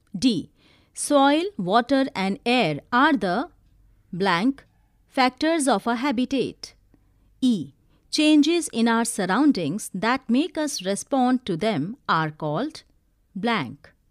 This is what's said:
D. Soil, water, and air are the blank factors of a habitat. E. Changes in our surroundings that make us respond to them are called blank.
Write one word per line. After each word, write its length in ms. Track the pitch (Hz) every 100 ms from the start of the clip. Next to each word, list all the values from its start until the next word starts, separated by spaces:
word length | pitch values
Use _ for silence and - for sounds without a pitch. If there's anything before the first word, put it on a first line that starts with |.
| _ 180
D. 340 | 254 196 - _ _ _ _
Soil, 500 | - - 285 277 294 370 -
water, 500 | 175 220 247 269 269
and 240 | - 190 196 -
air 320 | 247 185 147 -
are 220 | 240 294
the 340 | 269 190 180 320 _ _ _ _ _ _
blank 520 | 175 190 170 233 269 - _ _ _ _
factors 580 | - 254 254 311 330 277
of 220 | 208 233
a 80 | 233
habitat. 800 | 277 240 254 269 147 - - - _ _ _ _ _ _
E. 320 | 254 214 139 - _ _ _
Changes 560 | - 302 302 294 349 311
in 180 | 233 233
our 180 | 226
surroundings 840 | 233 - 190 190 294 262 156 196 -
that 380 | 190 214 262 -
make 260 | 240 339 320
us 280 | 302 -
respond 600 | 185 196 - 277 247 254 -
to 100 | 165
them 400 | 214 185 156 240 -
are 220 | 175 156
called 540 | 151 156 151 294 - - _ _ _ _
blank. 560 | 202 208 220 123 - - _ _